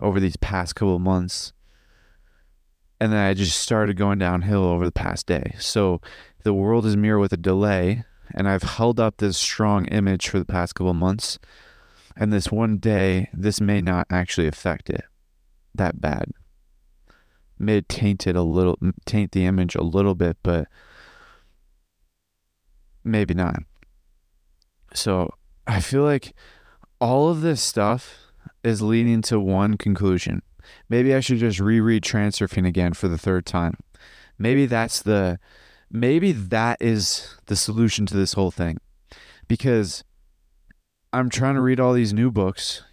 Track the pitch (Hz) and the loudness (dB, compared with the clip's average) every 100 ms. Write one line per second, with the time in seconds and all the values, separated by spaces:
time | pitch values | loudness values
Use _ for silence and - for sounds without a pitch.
0 | 101 98 95 - - 98 87 - 101 90 | -2 0 0 -2 -4 -4 -6 -2 0 0
1 | 92 92 90 - - _ _ _ _ _ | 0 0 -2 -8 -12 _ _ _ _ _
2 | _ _ _ _ _ _ _ _ _ - | _ _ _ _ _ _ _ _ _ -4
3 | 110 104 98 98 92 - - 113 104 95 | 0 2 2 2 0 -2 0 0 0 2
4 | 101 98 90 90 95 101 92 87 90 - | 0 2 0 0 0 2 2 2 0 -2
5 | - - - 80 - - - 110 95 85 | -4 -6 -2 -2 -2 -8 -4 0 0 0
6 | - - - _ 107 98 101 117 110 104 | -6 -20 -20 _ -2 0 2 2 2 2
7 | 107 107 98 87 95 95 104 95 90 117 | 2 2 2 0 0 2 2 2 0 -2
8 | - _ - - 98 95 - - 117 117 | -6 _ -14 -4 0 0 -2 0 0 2
9 | 110 - 101 90 - - 104 101 90 107 | 0 0 -2 0 -4 0 2 2 0 0
10 | 98 92 - 98 87 95 87 - 92 85 | 0 0 -2 -4 -2 -2 -4 -2 -2 0
11 | 90 107 - - - - - - _ _ | 0 -2 -6 -10 -16 -20 -20 -20 _ _
12 | _ - 107 101 - 110 113 101 113 101 | _ -4 0 0 0 -2 0 0 0 2
13 | 95 92 - - 104 - 104 104 92 90 | 2 0 -2 -2 -2 0 0 2 0 -2
14 | - 90 90 - 80 - 90 78 - - | -2 -2 -2 0 -2 -2 -6 -6 -6 -8
15 | - _ _ _ _ _ _ - 90 - | -8 _ _ _ _ _ _ -4 -2 -2
16 | 78 65 - - - _ _ _ _ _ | -4 -4 -6 -12 -20 _ _ _ _ _
17 | _ _ _ _ _ - 104 104 - - | _ _ _ _ _ -6 0 0 0 -2
18 | 104 95 95 87 85 87 90 - 92 - | 0 0 0 0 2 2 2 2 -2 -4
19 | - 107 98 95 92 95 87 80 82 95 | -4 -2 0 0 2 2 0 -2 -2 2
20 | 98 92 87 - 92 85 71 _ - - | 2 2 -2 0 0 0 -2 _ -20 -20
21 | - - - - _ _ _ _ _ _ | -20 -20 -20 -20 _ _ _ _ _ _
22 | _ _ _ _ _ _ _ _ _ _ | _ _ _ _ _ _ _ _ _ _
23 | 110 107 95 87 90 - - _ _ _ | -2 0 0 0 -2 -4 -10 _ _ _
24 | _ _ _ _ _ _ _ _ _ - | _ _ _ _ _ _ _ _ _ -6
25 | 104 92 85 - _ - - 98 - 135 | -2 0 -2 -6 _ -14 -4 -2 0 0
26 | 147 139 - - - - _ _ _ - | 2 0 -4 -20 -20 -20 _ _ _ -4
27 | 120 131 160 160 165 135 - 113 104 123 | 0 2 2 2 0 -2 -2 0 0 0
28 | - - - - - _ 117 107 107 113 | -6 -20 -20 -20 -20 _ -2 0 2 2
29 | 117 113 - 110 95 95 104 104 104 92 | 4 2 2 0 2 2 2 0 0 0
30 | 98 90 - 90 - _ - - - 117 | 2 0 -2 -6 -8 _ -20 -20 -2 2
31 | 131 135 131 120 117 95 101 113 110 110 | 4 2 2 0 0 0 2 4 4 2
32 | - 107 104 - 98 - 92 90 87 87 | 0 0 0 -2 -4 0 0 2 0 0
33 | 92 80 98 92 - 87 85 - - _ | -4 -2 -2 -2 -2 -2 -2 -4 -14 _
34 | - - - - 110 139 131 113 113 - | -20 -20 -20 -6 0 2 2 0 -2 -4
35 | 107 101 92 87 _ - - _ _ 113 | 0 0 0 -2 _ -20 -20 _ _ -2
36 | 123 160 196 123 92 113 117 - 117 110 | 2 2 2 -2 -2 -2 -2 0 0 0
37 | 92 - - - - 101 - 110 113 - | -2 -6 -10 -20 -4 -4 -2 0 0 2
38 | 101 98 95 - 95 - 85 80 _ _ | -2 0 0 0 -2 -2 -4 -4 _ _
39 | _ - - - - 117 127 117 92 - | _ -20 -20 -20 -4 -2 2 2 0 -6
40 | - _ _ _ _ _ _ - _ _ | -16 _ _ _ _ _ _ -20 _ _
41 | - 123 123 117 135 139 127 127 127 123 | -6 -2 -2 0 0 2 2 2 4 4
42 | 110 104 127 107 95 - - - - | 2 2 2 2 0 -2 -8 -10 -14